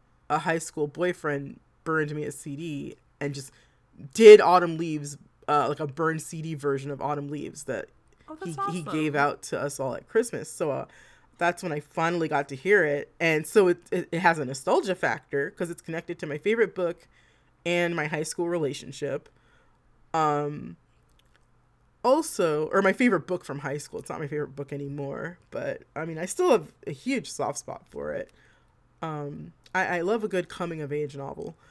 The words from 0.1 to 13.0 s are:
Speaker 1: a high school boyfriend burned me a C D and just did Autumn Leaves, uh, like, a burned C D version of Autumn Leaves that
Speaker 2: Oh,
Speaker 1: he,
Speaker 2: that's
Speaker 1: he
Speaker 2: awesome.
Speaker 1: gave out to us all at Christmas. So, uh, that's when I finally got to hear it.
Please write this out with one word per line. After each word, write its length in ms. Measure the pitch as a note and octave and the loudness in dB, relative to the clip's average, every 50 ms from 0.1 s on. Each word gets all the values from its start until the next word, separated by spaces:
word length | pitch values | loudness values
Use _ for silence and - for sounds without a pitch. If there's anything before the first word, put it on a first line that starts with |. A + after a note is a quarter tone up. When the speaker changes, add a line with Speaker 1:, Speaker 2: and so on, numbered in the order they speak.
| _ _ _ - | _ _ _ -2
Speaker 1:
a 100 | D3 D#3 | -2 -2
high 200 | D3+ E3+ E3 E3 | 0 0 -2 -2
school 280 | - - - D#3 D3 D3 | -2 -6 -6 -4 -4 -4
boyfriend 720 | - D#3 F3 F3+ F3 - - D3+ C#3+ C#3+ C#3 C3+ - - _ _ _ _ - | -2 -2 -2 -2 -2 -2 -4 -4 -4 -4 -6 -8 -14 -18 _ _ _ _ -4
burned 300 | E3 D#3+ D#3 D3+ D3 D3 | -2 0 0 0 -2 -4
me 100 | D3+ D3+ | -6 -8
a 80 | - D3 | -8 -10
C 240 | - - D#3 C#3 | -10 -12 -12 -12
D 400 | C#3 E3+ E3 D3 C#3 C#3 - - - _ _ _ - | -10 -8 -8 -8 -8 -10 -12 -14 -18 _ _ _ -8
and 140 | C#3+ C#3+ C3+ | -8 -8 -6
just 160 | C#3 C3+ - - _ _ _ _ _ _ _ _ - G2 C#3 - | -8 -12 -14 -18 _ _ _ _ _ _ _ _ -20 -18 -6 4
did 260 | - A3+ G#3 G#3+ G#3+ | 12 12 12 12 12
Autumn 360 | - E3 F3+ F3+ F3 E3+ E3 | 12 8 6 6 4 2 -2
Leaves, 400 | D#3+ F3 E3 D#3 D3+ C#3+ C#3+ D3 - - _ _ _ _ - | -4 -4 -4 -6 -6 -8 -10 -14 -16 -20 _ _ _ _ 0
uh, 180 | D3 D3 C3+ C3 | 2 2 2 0
like, 120 | D3 - | -2 -4
a 60 | D#3 | -6
burned 340 | C#3+ C3 - D#3+ D#3+ D#3+ D#3+ | -6 -4 -2 -2 -2 -2 -4
C 220 | - - E3+ D#3+ D#3 | -6 -10 -10 -10 -8
D 120 | D#3+ D#3+ | -8 -8
version 360 | C#3 C#3 C#3+ C#3 C3+ C3+ C#3+ | -4 -2 -2 -2 -2 -4 -8
of 100 | C#3 C#3 | -8 -6
Autumn 280 | - C#3+ D3 C#3+ C#3+ C#3+ | -4 -4 -4 -4 -6 -8
Leaves 360 | D3 D3 - - - - - | -8 -8 -8 -10 -12 -12 -10
that 220 | - B2 F#2+ - - _ _ _ _ _ _ _ - | -8 -8 -8 -8 -10 _ _ _ _ _ _ _ -20
Speaker 2:
Oh, 80 | D#4 - - | -16 -12 -10
Speaker 1:
he, 80 | F3 D#3+ | -8 -6
Speaker 2:
that's 200 | C#3 - - E3+ | -4 -4 -4 -4
Speaker 1:
he 80 | F#3 | -6
Speaker 2:
awesome. 120 | D#3 - - | -6 -6 -4
Speaker 1:
gave 220 | D#3 D#3 D3+ C#3+ | -2 -2 0 2
out 280 | D3 C#3+ D3 - - - | 2 2 2 0 -4 -8
to 140 | - - - | -8 -6 -4
us 200 | C3 C#3+ - - | -4 -4 -6 -6
all 140 | C3+ B2+ A#2 | -6 -6 -6
at 120 | - - | -8 -6
Christmas. 440 | - - A3 B3 - - B2 - - - | -2 0 0 0 0 -2 -10 -10 -8 -6
So, 180 | - E3+ D3+ | -4 -2 -2
uh, 140 | C3 C3+ - - - - - - - _ _ _ _ - | -2 -4 -6 -10 -14 -20 -20 -20 -20 _ _ _ _ -2
that's 240 | F3 E3+ F3 - - | 0 0 0 -2 -4
when 100 | F3 D3 | -6 -6
I 80 | D3+ | -6
finally 480 | - - - F3+ E3 E3 F3 F3 D#3+ D#3 | -8 -8 -4 -2 0 0 0 0 -2 0
got 200 | D#3 C#3+ C#3+ - | 0 -2 -2 -2
to 60 | - | -6
hear 280 | C3+ - F#3 G#3 G3+ E3 | -4 2 4 6 6 6
it. 280 | D3 C#3+ D3 | 4 0 -2